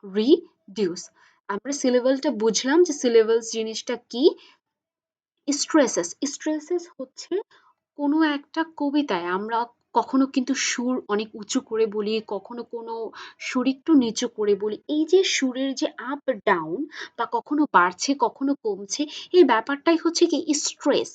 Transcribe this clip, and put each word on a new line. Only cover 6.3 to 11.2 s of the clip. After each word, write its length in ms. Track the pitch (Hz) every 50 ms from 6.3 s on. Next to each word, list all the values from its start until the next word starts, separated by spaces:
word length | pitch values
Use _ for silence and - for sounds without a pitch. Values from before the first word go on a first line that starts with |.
| - - - 311 311 311 294 - 359 349 349 - _
হচ্ছে 400 | _ 262 262 _ - - - 339 392 453 _ _ _ _ _ _ _ _ _ _ -
কোনো 180 | 285 285 294 320 320
একটা 380 | 302 294 285 294 _ - 320 320 320 -
কবিতায় 500 | - 285 285 277 294 285 285 208 175 175
আমরা 320 | 175 180 190 208 220 233 226 233 233 _ _ _ _
কখনো 320 | _ 240 233 - - 262 269
কিন্তু 260 | 262 - 277 247 - 269
সুর 400 | - - - - - 240 247 254 247 - -
অনেক 200 | 208 208